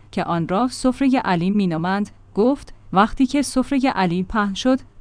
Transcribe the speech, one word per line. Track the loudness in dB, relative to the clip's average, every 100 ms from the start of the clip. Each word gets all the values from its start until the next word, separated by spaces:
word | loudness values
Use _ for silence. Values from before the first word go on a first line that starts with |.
| -10
که | -6
آن | -2 -2 0
را | 0 0
سفرهٔ | 0 -2 2 2 2
علی | 2 0 2
مینامند، | 0 0 0 -2 -2 -4 -8 -8
گفت: | 0 2 0 -6 -20 -2
"وقتی | 2 2 2 0
که | 0
سفرهٔ | 0 -2 0 0 0
علی | 0 0 0
پهن | -2 -2 -2
شد، | 0 0 0 -2 -6